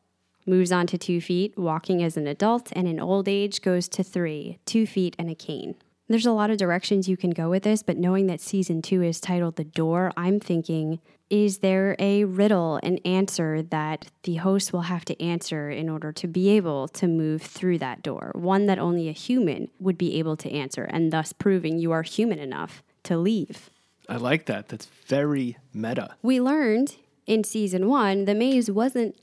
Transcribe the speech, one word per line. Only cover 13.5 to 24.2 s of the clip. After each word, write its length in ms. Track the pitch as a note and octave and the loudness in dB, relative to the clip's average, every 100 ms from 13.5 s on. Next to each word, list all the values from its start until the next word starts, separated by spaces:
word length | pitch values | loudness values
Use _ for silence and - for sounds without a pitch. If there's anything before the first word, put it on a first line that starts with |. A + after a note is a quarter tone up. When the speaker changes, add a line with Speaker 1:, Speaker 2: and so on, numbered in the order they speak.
| D#3 | 0
Speaker 1:
that 460 | E3 D#3 D#3 D#3 - _ | -2 -2 -2 -6 -10 _
the 140 | - E3 | -6 -2
host 360 | F#3 G3 F#3+ | 2 2 0
will 80 | F3+ | -4
have 240 | E3+ F3 - | -2 -4 -4
to 160 | - | -4
answer 480 | E3+ E3+ - D#3 D3 | -2 -2 -4 -6 -6
in 180 | C#3+ D#3+ | -4 -4
order 240 | D#3 D#3 | -4 -8
to 160 | D3+ F3+ | -6 -4
be 220 | E3+ F#3+ | 2 4
able 380 | G#3+ F3 C#3 C3+ | 4 4 -2 -4
to 180 | - F3 | -2 0
move 360 | E3 D#3 D#3 | 2 0 -2
through 340 | - - F#3 E3+ | -6 -4 0 0
that 240 | C3 A#2+ | -2 -6
door? 300 | D#3 - - - | -8 -8 -8 -4
One 300 | F3 G3 G3+ | 2 4 4
that 140 | F#3+ | 2
only 280 | F3 F3 E3 | 2 0 -2
a 60 | |
human 560 | D#3 - B3+ F#3 A#2+ - - | -6 -2 2 2 0 -6 -4
would 200 | F#3 E3+ | -2 0
be 160 | F3 - | 0 0
able 200 | D#3+ D#3 | -2 -4
to 140 | - | -4
answer, 320 | D3 C3+ - | -6 -6 -6
and 300 | G#2+ - E3 | -4 0 2
thus 180 | D#3+ D#3 | 2 -2
proving 460 | - G3+ F#3+ D#3+ E3 | -2 2 2 0 -2
you 140 | E3 | 0
are 100 | D#3+ | 0
human 380 | D#3+ - A3+ D#3+ | -2 0 0 0
enough 440 | C#3 D2+ E2 - _ _ | -6 -8 -10 -12 _ _
to 140 | - E3+ | -2 0
leave. 520 | F3+ A3 - - - _ _ _ - | 2 0 -2 -10 -20 _ _ _ -10
Speaker 2:
I 80 | |
like 300 | A#2+ | -4